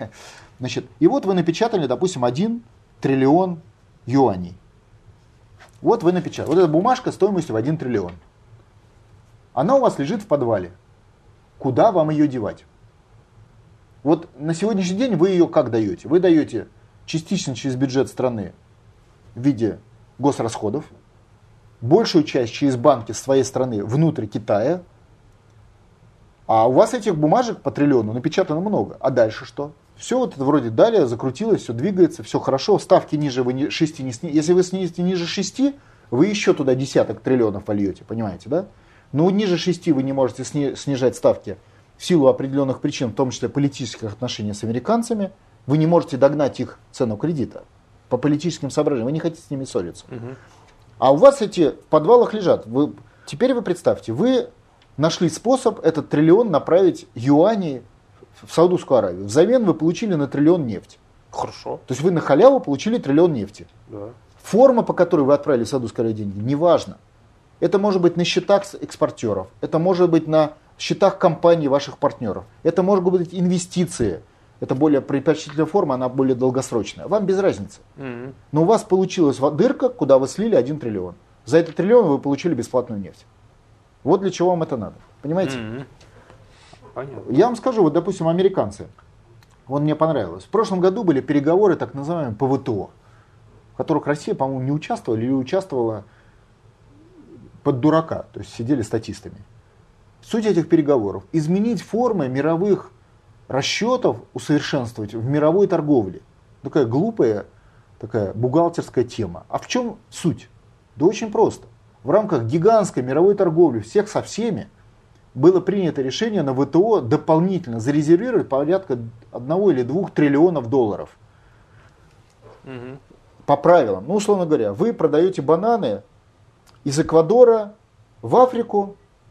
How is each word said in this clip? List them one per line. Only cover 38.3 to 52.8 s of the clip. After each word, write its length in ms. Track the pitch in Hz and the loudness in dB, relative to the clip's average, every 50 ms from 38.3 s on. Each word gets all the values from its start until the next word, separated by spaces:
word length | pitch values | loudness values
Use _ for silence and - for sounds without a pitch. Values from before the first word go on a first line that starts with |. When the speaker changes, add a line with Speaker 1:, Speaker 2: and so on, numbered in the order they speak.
| 90 92 - 110 | -8 -10 -8 -4
Speaker 1:
да? 180 | 143 180 202 - _ _ _ _ _ _ _ - | -4 -4 -4 -6 _ _ _ _ _ _ _ -6
Но 180 | - 139 165 196 | -2 0 2 2
ниже 280 | 196 202 214 185 175 | 2 0 0 0 -2
шести 340 | 165 - 180 165 170 - 170 | -2 0 -2 -4 -2 0 -2
вы 120 | 147 131 131 | 0 0 0
не 100 | 135 135 | -2 0
можете 300 | 135 131 117 - - 127 | 0 0 -2 -2 -6 -12
сни-, 320 | - - 147 143 131 - | -6 -4 -4 -4 -4 -4
снижать 400 | - - 147 139 123 131 120 - | -6 -6 -4 -2 0 0 0 0
ставки 420 | - - 127 107 - - 107 90 - _ _ _ _ _ _ _ | 2 2 2 2 2 -4 -12 -14 -14 _ _ _ _ _ _ _
в 80 | - - | -12 -2
силу 220 | - 180 160 135 | 2 2 6 6
определённых 520 | 127 120 - 131 135 135 143 139 131 123 - | 6 4 4 -2 -4 -2 -2 -2 -2 -4 -4
причин, 300 | - 147 143 - 139 113 | -4 -6 -4 -4 -6 -6
в 60 | 113 | -2
том 160 | - 135 127 | -2 -2 -2
числе 180 | 117 - 127 113 | -2 -6 -6 -4
политических 580 | - 143 143 139 - - 127 107 - - 113 107 101 | -2 0 -2 -2 -2 -4 -10 -10 -10 -10 -10 -10 -8
отношений 400 | - 123 117 - - 104 104 101 | -8 -8 -8 -6 -6 -6 -6 -6
с 100 | - 113 | -6 -6
американцами. 680 | 110 113 127 127 - 226 233 233 - 226 208 196 190 - _ _ _ _ _ - | -4 -4 -4 -2 -2 -2 -2 -2 -4 -4 -4 -4 -6 -8 _ _ _ _ _ -4
Вы 120 | 131 147 | -2 0
не 100 | 156 156 | 2 2
можете 280 | 165 170 165 135 - 139 | 4 4 2 2 0 0
догнать 440 | 127 139 139 147 151 143 123 - - | 2 2 2 4 2 -2 -2 -2 -4
их 180 | 123 - - - _ _ - | -8 -8 -10 -20 _ _ -4
цену 240 | - 131 113 107 | -2 -2 -2 -2
кредита 460 | 104 - 160 170 139 104 - - - - _ _ _ _ _ _ _ _ | -4 -4 -4 -2 -4 -6 -6 -8 -18 -20 _ _ _ _ _ _ _ _
по 100 | - 127 | -6 -4
политическим 520 | 120 - 147 147 143 175 170 160 - 143 131 | -2 0 0 0 0 -2 -4 -6 -4 -8 -4
соображениям. 380 | - 151 147 151 143 117 113 | -2 -2 0 0 0 -2 -2
Вы 40 | 131 | -4
не 80 | 156 156 | -4 -4
хотите 220 | - 170 165 - | -4 -6 -6 -8
с 80 | - - | -12 -10
ними 160 | 147 135 131 | -10 -10 -8
ссориться. 400 | - - 110 87 85 80 - - - | -6 -6 -6 -6 -6 -12 -16 -18 -16
Speaker 2:
Мгм. 280 | 131 117 117 123 135 - - _ _ _ _ _ _ _ _ _ _ - | -16 -14 -14 -14 -16 -18 -20 _ _ _ _ _ _ _ _ _ _ 0
Speaker 1:
А 120 | - 131 | 4 4
у 60 | 143 | 6
вас 240 | 156 240 277 277 - | 8 8 6 6 6
эти 300 | 214 196 - 180 156 127 | -4 -4 0 2 2 2
в 140 | - - - - | 0 -4 -4 0
подвалах 440 | - 156 151 190 247 247 214 - 214 | 0 2 4 6 6 6 4 2 -2
лежат. 320 | 214 185 156 113 - - | -2 2 2 2 0 0
Вы... 260 | 110 117 135 | -4 -2 -2